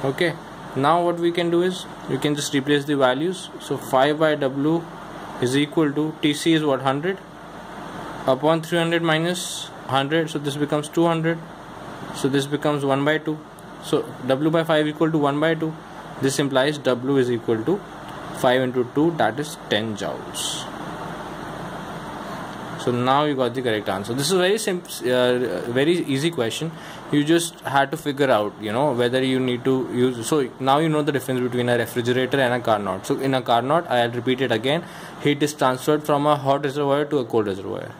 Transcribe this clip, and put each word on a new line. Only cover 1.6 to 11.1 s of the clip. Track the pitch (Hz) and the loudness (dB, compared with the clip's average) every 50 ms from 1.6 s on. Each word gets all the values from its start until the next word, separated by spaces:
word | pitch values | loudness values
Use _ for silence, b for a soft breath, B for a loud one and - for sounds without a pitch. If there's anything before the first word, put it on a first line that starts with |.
is | 175 185 180 - - - - - - - | 2 2 -2 -4 -10 -12 -14 -12 -6 -4
we | 139 | -4
can | 135 - 147 147 | 0 0 0 0
just | 147 143 - - | 0 -2 0 0
replace | 139 135 147 147 143 139 | 0 2 4 2 2 2
the | 147 147 | 0 2
values. | 139 131 127 127 135 156 185 180 180 - - - - | 4 4 4 4 2 0 -2 -4 -6 -10 -14 -14 -14
So | - - 143 | -6 -6 -6
five | 127 - - - 127 135 147 151 151 | -6 -2 2 4 4 6 4 4 4
by | 160 156 151 | 2 2 2
W | 147 139 131 135 139 139 156 165 165 165 - - - - - - - - - - - | 2 0 0 0 0 2 2 2 0 -2 -6 -14 -14 -14 -14 -14 -14 -14 -12 -4 -2
is | 127 120 131 | -2 2 2
equal | 143 147 147 - 170 156 143 | 2 0 2 2 2 2 2
to | 139 151 151 156 156 - | 2 0 -2 -2 -2 0
T | - 151 147 | 0 0 0
C | 143 - 170 | 2 2 4
is | 165 156 151 | 4 4 4
what, | 147 135 127 | 2 0 2
hundred | 131 139 131 143 151 185 196 185 - - - - - - - - - - - - - - - - - - - - - 135 | 2 2 0 2 0 -2 -4 -4 -10 -18 -18 -18 -18 -16 -16 -16 -16 -14 -14 -14 -14 -12 -12 -12 -12 -12 -12 -4 0 0
upon | 131 131 143 156 165 165 | 0 4 4 2 2 2
three | 160 - 175 170 | 0 0 0 0
hundred | 165 165 170 170 | 2 2 0 2
minus | 165 165 156 156 165 175 180 180 - - - - - - - - - - | 2 2 2 2 2 0 -2 -4 -6 -8 -8 -10 -10 -12 -14 -14 -6 0
hundred, | 127 135 139 139 156 165 160 156 | 0 0 2 2 2 0 0 0
so | - 151 | -4 -4
this | 143 143 135 | -4 -4 -2
becomes | 147 147 143 156 151 147 147 | -2 0 0 0 -2 -2 -2
two | - 170 170 | 2 2 4
hundred, | 170 | 4